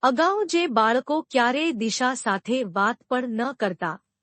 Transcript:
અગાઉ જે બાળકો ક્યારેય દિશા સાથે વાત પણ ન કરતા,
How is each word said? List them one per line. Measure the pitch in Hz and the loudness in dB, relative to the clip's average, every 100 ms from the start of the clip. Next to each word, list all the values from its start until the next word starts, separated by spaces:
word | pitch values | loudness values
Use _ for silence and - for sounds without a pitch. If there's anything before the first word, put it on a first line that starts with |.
અગાઉ | 254 254 330 403 392 | 2 2 2 2 0
જે | 339 339 | 0 0
બાળકો | 220 220 240 254 302 | 2 4 2 0 -4
ક્યારેય | 320 262 240 262 330 | 0 0 2 2 -2
દિશા | 247 220 - 254 | -2 -4 0 -2
સાથે | 254 - 196 - 254 | -2 -2 -2 0 -2
વાત | 226 175 202 240 | -2 0 0 0
પણ | _ 254 247 | _ -4 -2
ન | 220 247 | -4 -4
કરતા, | 269 202 180 175 156 _ _ | -2 -4 -2 -6 -8 _ _